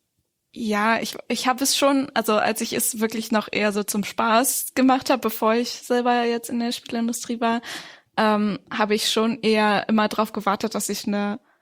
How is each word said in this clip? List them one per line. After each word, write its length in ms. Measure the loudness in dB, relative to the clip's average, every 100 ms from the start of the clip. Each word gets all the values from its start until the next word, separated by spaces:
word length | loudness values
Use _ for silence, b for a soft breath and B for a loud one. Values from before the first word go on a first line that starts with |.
| _ _ _ _ _
ja, 480 | -6 -2 0 2 0
ich, 160 | -2 -8 -6
ich 200 | -2 0
hab 120 | 0
es 160 | 0 2
schon, 340 | 4 2 0
also 200 | -2 0
als 260 | 2 2 0
ich 120 | -4
es 280 | -2 -2 -2
wirklich 320 | -2 -2 -2
noch 160 | -2 0
eher 220 | -2 0
so 100 | -2
zum 220 | -2 -4
Spaß 680 | -4 -2 2 4 2 0 -2
gemacht 360 | 2 4 4 2
hab, 120 | 0
bevor 320 | 0 0 2
ich 160 | 2 0
selber 540 | -6 -2 0 2 2
jetzt 260 | 0 -2 -4
in 100 | -4
der 100 | -2
Spieleindustrie 720 | -4 -6 -4 -2 -4 -6 -2
war, 220 | 0 0 B B B B B 0
ähm, 440 | 2 4 0 -2 -6
hab 200 | -2 0
ich 180 | 0 0
schon 300 | 0 0 0
eher 480 | 2 2 4 2 2
immer 180 | 2 2
drauf 240 | 0 -2
gewartet, 440 | -2 -2 0 -2 -4
dass 120 | -4
ich 180 | -4 -4
eine, 320 | -2 -2 -6 _ _